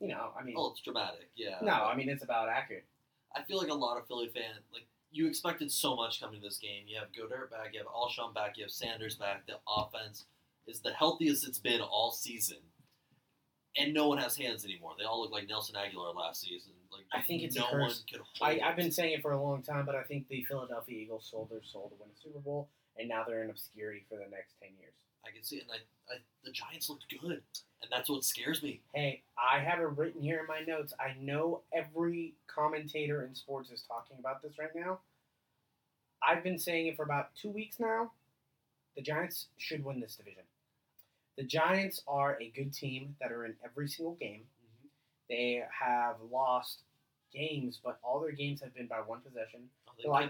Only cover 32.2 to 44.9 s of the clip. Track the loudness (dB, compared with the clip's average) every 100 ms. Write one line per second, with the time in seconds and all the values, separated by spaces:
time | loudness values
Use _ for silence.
32.2 | -4 -8 -8 2 2 2 -2 -2 0 0
33.2 | -2 -8 -6 -6 -6 -14 -8 -8 -8 -8
34.2 | -4 -4 -8 -8 -6 -4 -2 -4 _ _
35.2 | _ _ _ _ _ _ _ _ _ 0
36.2 | 4 4 2 0 0 2 0 0 0 0
37.2 | -2 -8 -8 -6 -8 -2 0 0 -2 -6
38.2 | _ _ _ _ _ _ _ -8 -2 -2
39.2 | -2 -4 -10 -10 -6 -4 -4 -4 -6 -10
40.2 | -18 -20 -20 _ _ _ _ _ _ _
41.2 | _ -8 0 4 6 6 4 -2 0 2
42.2 | 4 2 -4 -4 -4 -4 -4 -4 -8 -6
43.2 | -4 -4 -6 -8 -10 -4 -4 -2 -4 -4
44.2 | -8 -10 -18 _ _ -20 -20